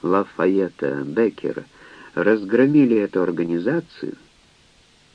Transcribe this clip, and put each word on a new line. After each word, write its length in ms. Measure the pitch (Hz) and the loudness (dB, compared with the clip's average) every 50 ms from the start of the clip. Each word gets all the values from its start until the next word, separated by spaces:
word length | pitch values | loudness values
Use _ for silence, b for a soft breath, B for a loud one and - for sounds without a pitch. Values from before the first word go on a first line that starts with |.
Лафайетта 1000 | - 87 92 98 95 - - - 87 92 98 98 92 82 - - 73 67 71 71 69 | -4 -2 0 0 -2 -4 -4 -2 0 0 2 0 -2 -4 -4 -6 -6 -4 -4 -6 -6
Беккера, 580 | 71 76 - - - - - - - - - - B B B B B B B B B - | -4 -2 0 0 -2 -2 -4 -8 -8 -8 -10 -14 B B B B B B B B B -4
разгромили 840 | 87 87 104 110 107 98 95 113 120 135 143 151 147 135 117 113 | 0 2 2 2 0 0 0 2 4 4 4 6 4 4 4 4
эту 260 | 107 101 92 - 92 | 0 0 0 -2 -2
организацию, 920 | 87 87 85 85 85 85 85 85 90 123 160 170 170 - - - - - - - - _ _ _ _ _ _ _ _ _ _ _ _ _ _ _ _ _ | -2 0 -2 -2 -2 -2 -2 -2 -2 -2 -2 -4 -6 -8 -12 -12 -12 -12 -12 -14 -18 _ _ _ _ _ _ _ _ _ _ _ _ _ _ _ _ _